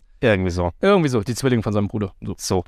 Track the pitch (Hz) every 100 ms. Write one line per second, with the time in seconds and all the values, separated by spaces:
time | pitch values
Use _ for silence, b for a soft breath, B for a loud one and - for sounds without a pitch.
0 | - - 123 95 92 87 87 - 196 202
1 | 151 123 113 113 135 120 110 104 101 107
2 | 101 - 107 87 - 95